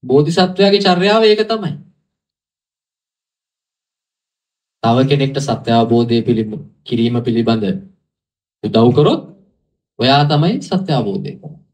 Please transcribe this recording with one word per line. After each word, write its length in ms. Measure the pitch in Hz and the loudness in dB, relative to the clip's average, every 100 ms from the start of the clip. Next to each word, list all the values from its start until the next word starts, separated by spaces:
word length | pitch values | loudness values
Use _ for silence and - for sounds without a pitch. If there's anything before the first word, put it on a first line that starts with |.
බෝධිසත්වයාගේ 760 | 127 135 151 170 180 - 196 196 | 2 2 2 0 0 2 2 4
චර්යාව 420 | 196 175 190 220 | 2 2 2 2
ඒක 180 | 220 214 | 4 2
තමයි. 280 | 220 226 175 147 - _ _ _ _ _ _ _ _ _ _ _ _ _ _ _ _ _ _ _ _ _ _ _ _ _ _ _ _ _ | 0 -4 -6 -10 -16 _ _ _ _ _ _ _ _ _ _ _ _ _ _ _ _ _ _ _ _ _ _ _ _ _ _ _ _ _
තව 140 | - 117 139 | 0 0 2
කෙනෙක්ට 340 | 143 135 143 | 0 0 -4
සත්‍ය 320 | - 113 - | -6 -6 0
අවබෝධය 500 | 117 113 117 117 117 | 0 2 2 2 0
පිළිබ-, 440 | 110 113 107 107 - _ | 0 -2 -2 -8 -14 _
කිරීම 340 | - 117 117 120 | -8 -2 -2 -2
පිළිබඳ 460 | 120 113 117 113 101 - - _ _ _ _ _ _ _ | -2 -2 0 0 -2 -6 -10 _ _ _ _ _ _ _
උදව් 260 | 107 107 117 | -2 2 2
කරොත් 300 | 120 151 - - - _ _ _ _ _ _ | 4 2 0 -6 -20 _ _ _ _ _ _
ඔයා 240 | 123 139 147 | 0 2 2
තමයි 360 | 151 165 254 | 2 0 -2
සත්‍ය 300 | - 185 - | -4 -6 -2
අවබෝධය 380 | 135 104 98 98 | -4 -2 -6 -8
කරන්නේ. 300 | - 151 - _ | -14 -18 -20 _